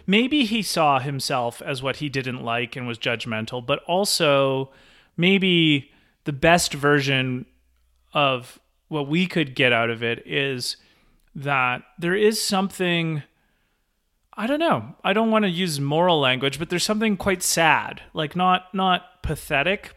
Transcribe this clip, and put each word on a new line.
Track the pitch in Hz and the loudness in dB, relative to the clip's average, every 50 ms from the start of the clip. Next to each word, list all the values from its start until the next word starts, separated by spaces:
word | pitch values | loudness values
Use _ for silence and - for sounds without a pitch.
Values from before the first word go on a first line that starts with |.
| - | -4
Maybe | - 190 220 247 262 302 302 247 | 0 0 2 2 2 0 0 0
he | 196 226 226 | 0 -2 -4
saw | 185 - - 175 156 147 139 131 | -4 -4 -2 0 2 2 2 2
himself | 127 147 139 131 - - 143 127 120 120 - - | 0 -4 -6 -6 -4 -4 -2 -2 -2 -4 -6 -8
as | - 165 139 123 | -8 -8 -8 -6
what | 135 135 123 | -4 -6 -6
he | - 147 143 | -4 -6 -6
didn't | 123 135 123 131 123 131 131 | -4 -4 -4 -6 -6 -6 -4
like | 117 117 120 123 120 - | -4 -4 -4 -4 -6 -8
and | 131 123 | -10 -8
was | 120 117 - | -8 -8 -4
judgmental, | - 131 117 113 - 123 110 110 110 - 127 127 120 | -4 -4 -2 -4 -4 -6 -6 -6 -6 -6 -8 -8 -4
but | 123 143 - - | -4 -4 -4 -2
also | - 170 190 208 - - - 170 147 139 139 139 135 135 135 135 - - - - _ _ _ _ _ _ | -2 0 0 0 0 0 2 2 4 4 4 4 2 0 -2 -4 -8 -12 -20 -20 _ _ _ _ _ _
maybe | - 170 185 196 196 185 185 175 170 160 156 147 135 - _ _ _ _ _ _ _ - | 0 2 4 4 4 4 4 4 6 6 4 4 2 -2 _ _ _ _ _ _ _ -8
the | - 143 | -8 -4
best | 127 - 165 170 175 - - - | 2 4 6 6 6 4 0 -4
version | 143 139 143 147 143 131 139 135 131 131 131 127 127 131 - _ _ _ _ _ _ _ _ _ _ _ _ | 0 2 4 4 4 2 2 0 0 0 -2 -4 -6 -8 -12 _ _ _ _ _ _ _ _ _ _ _ _
of | - 156 143 135 131 123 120 - - - _ _ _ _ _ - | -2 0 0 0 0 -2 -6 -12 -20 -20 _ _ _ _ _ -8
what | 156 151 143 139 | -6 -6 -4 -2
we | 156 175 185 | 0 0 0
could | 180 - 175 151 131 123 | 0 0 -2 -2 -2 0
get | - 135 123 | 2 2 4
out | 120 113 117 117 | 4 2 0 0
of | 117 113 | -2 -4
it | 120 117 123 135 - | -4 -4 -4 -6 -8
is | - 160 143 139 139 131 123 120 - - - _ _ _ _ _ _ _ _ _ _ - | -6 -4 -4 -2 -4 -4 -6 -6 -8 -10 -10 _ _ _ _ _ _ _ _ _ _ -14
that | 160 135 143 139 131 127 123 123 - - _ _ - | -8 -4 -2 0 0 0 0 -2 -4 -8 _ _ -4
there | 165 170 185 | -2 0 2
is | 208 214 214 226 220 | 4 4 2 2 2
something, | - - 202 190 190 190 - - 185 175 170 170 165 160 160 147 - _ _ _ _ _ _ _ _ _ _ _ _ _ _ _ _ _ _ _ _ _ - | -2 -2 0 0 0 -2 -2 -2 -2 0 0 0 -2 -2 -4 -6 -8 _ _ _ _ _ _ _ _ _ _ _ _ _ _ _ _ _ _ _ _ _ -12
I | 214 208 | -6 -4
don't | 240 285 302 | -2 -2 0
know, | 330 320 185 120 107 113 - _ | 0 0 0 0 -2 -8 -10 _
I | - 185 196 | -2 0 0
don't | 220 226 226 | 2 2 2
wanna | 220 220 214 190 | 2 2 2 0
use | 165 170 190 175 147 139 | 0 -2 -2 -2 -2 -2
moral | 139 139 147 160 175 185 165 151 | -2 0 2 2 4 4 4 4
language, | 139 127 127 127 135 139 135 143 | 4 2 2 2 0 -2 -2 -4
but | 170 - | -6 -4
there's | 180 170 - | -2 -2 -2
something | - 214 214 226 220 202 | -2 -2 0 0 0 0
quite | 175 - 202 190 175 | 0 0 -2 -2 0
sad, | - - - 165 165 156 143 113 101 - - - - - | -2 -2 2 4 4 4 4 4 0 -4 -10 -14 -16 -10
like, | - 170 156 147 - | -6 -6 -6 -4 -2
not, | 180 180 185 180 185 - - - | 0 2 2 2 2 0 -4 -4
not | 190 190 185 180 - - - _ _ | 0 2 2 2 0 -2 -8 _ _
pathetic, | - 165 156 - - - 156 139 143 180 202 202 - - - | -8 -8 -8 -8 -6 -2 -2 0 0 0 -2 -4 -6 -14 -18